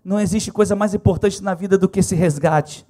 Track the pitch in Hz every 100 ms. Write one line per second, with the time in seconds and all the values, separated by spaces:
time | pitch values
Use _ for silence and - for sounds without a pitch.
0 | 185 202 202 208 - - 202 202 208 202
1 | 202 165 202 196 196 170 196 190 185 196
2 | 180 180 175 143 156 156 147 - -